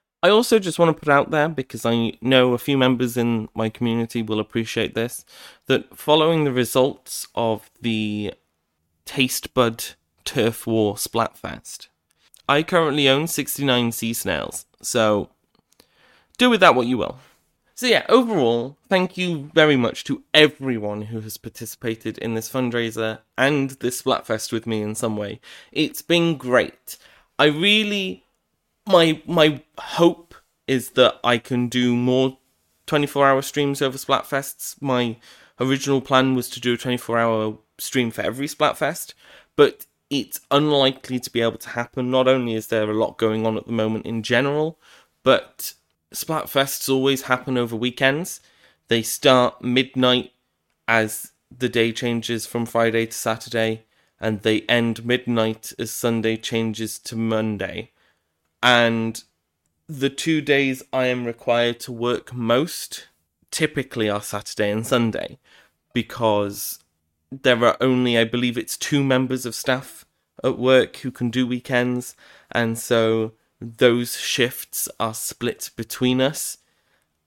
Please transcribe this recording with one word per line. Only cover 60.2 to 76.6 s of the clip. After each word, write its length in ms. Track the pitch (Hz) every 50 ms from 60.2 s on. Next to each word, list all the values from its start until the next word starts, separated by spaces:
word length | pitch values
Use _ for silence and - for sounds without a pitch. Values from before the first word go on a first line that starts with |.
| - 165 160 156
days 400 | 139 143 143 139 139 135 131 131 - _
I 140 | - 131 127
am 180 | 127 123 123 120
required 560 | 117 117 - - 127 120 120 117 120 120 -
to 120 | - -
work 420 | 123 113 117 120 120 - - - 123
most 720 | 123 113 113 117 131 156 175 - - - - - - - - _ _ _ _ _ _ _ -
typically 600 | - - 160 151 - 143 127 - - 123 110 104
are 100 | 101 104
Saturday 500 | - - - 101 - - - - 104 104
and 160 | 104 110 113
Sunday, 520 | - 131 120 117 113 - - - - - - _ _ _ _ _ _ _ _ _ _ -
because 840 | 123 110 - - 123 117 110 104 104 101 101 101 - - - - - _ _ _ _ _ _ _ _ _ -
there 340 | - 135 - 131 123 113 120
are 140 | 117 - -
only, 380 | 123 131 127 127 127 123 120 113
I 60 | 117
believe 340 | 113 117 123 127 123 117 120
it's 180 | - - -
two 260 | - - - 151 143
members 440 | 139 135 131 127 131 127 127 127 131
of 80 | 120 110
staff 500 | - - 139 127 131 131 - - - - _ _ _ _ _ _ - -
at 140 | 135 131 -
work 400 | 123 127 131 127 117 - - -
who 120 | - 127
can 200 | 127 - 127 120
do 160 | 110 127 127
weekends, 680 | 120 127 120 - - 131 123 123 123 123 123 123 - - _ - - - - _ -
and 280 | - 117 117 113 113 117
so 540 | - - 123 117 113 110 113 113 110 110 110 _ _ _ _ - 110
those 520 | 117 113 - 127 123 117 120 120 117 -
shifts 720 | - - - - - 123 123 - - - - - - - - - -
are 160 | 98 101 113
split 560 | - - - - - 120 120 - - - - _
between 440 | - 113 - - - 127 127 127 131
us, 380 | 131 139 151 - - - - -